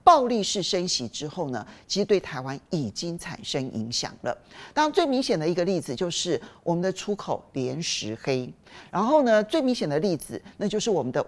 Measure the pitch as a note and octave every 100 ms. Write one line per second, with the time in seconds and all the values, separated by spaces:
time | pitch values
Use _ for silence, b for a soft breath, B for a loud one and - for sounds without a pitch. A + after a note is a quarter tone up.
0 | - D#4 B3 A#3 F#3+ G#3 - F#3+ F3+ -
1 | A#2 - D3 F#3+ D3+ A#2+ - B B F#3+
2 | G3+ G3 - C#3 C3 C#3 - E3 A#2 -
3 | E3+ E3+ - - - D3 C3 A2 A2+ A#2
4 | - - B2 - - B B - D4+ D4+
5 | D#4+ B3+ C4+ F3+ D#3 F3 F3 F3+ C#3+ A#2+
6 | F3 - F3 C#3 B B - E3+ F#3+ F#3
7 | - G3+ - B2+ - C#3 B2+ C#3+ E3+ -
8 | G#2+ A2 - C3 B2 - - B B -
9 | A#3+ D#4 B3 G#3+ G#3+ E4 C4+ B3 D#3 C#3+
10 | G3 D#3+ - G#2+ - B G3+ G#3 A#3 F3
11 | B2+ D3